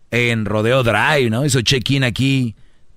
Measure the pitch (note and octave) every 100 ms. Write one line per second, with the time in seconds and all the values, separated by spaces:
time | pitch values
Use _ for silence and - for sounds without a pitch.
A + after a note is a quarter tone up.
0 | - A#2 A#2+ A#2 G#2 G#2+ A2 C3 A#2 G#2
1 | C3 D3+ A#2+ A2 D3 B2+ G#2+ C3+ A2+ C#3
2 | B2+ G2+ C3+ C3+ A#2+ - - - -